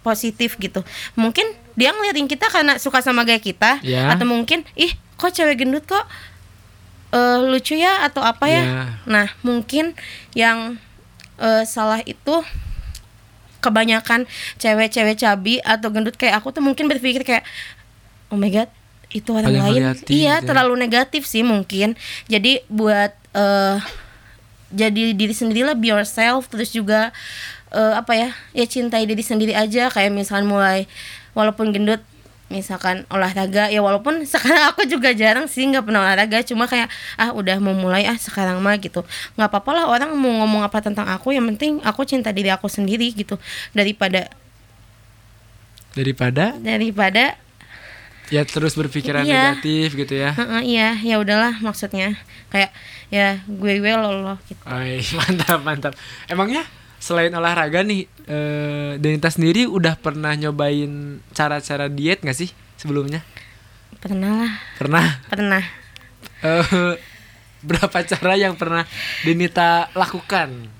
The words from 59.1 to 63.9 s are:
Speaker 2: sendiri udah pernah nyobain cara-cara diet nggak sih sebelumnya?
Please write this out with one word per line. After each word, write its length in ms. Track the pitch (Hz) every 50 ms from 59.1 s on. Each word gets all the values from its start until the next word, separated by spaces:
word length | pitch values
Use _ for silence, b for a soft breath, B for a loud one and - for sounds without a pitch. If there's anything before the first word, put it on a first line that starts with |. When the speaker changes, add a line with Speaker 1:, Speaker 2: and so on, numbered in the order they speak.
| 156 151 147 165 156
Speaker 2:
sendiri 320 | - 160 165 175 220 247
udah 320 | 240 180 196 170 165 160
pernah 400 | - - 160 147 151 151 151 151
nyobain 560 | 147 151 151 147 147 151 147 147 147 147 147 147 143 143 143 143 - - - -
cara-cara 560 | - 151 147 147 147 139 - 151 139 143 143
diet 320 | 143 143 143 156 185 196
nggak 160 | - 147 131
sih 160 | 120 170 180 - - - - -
sebelumnya? 480 | - - 151 143 143 139 139 147 160 156 B B B B B B B B B B B - -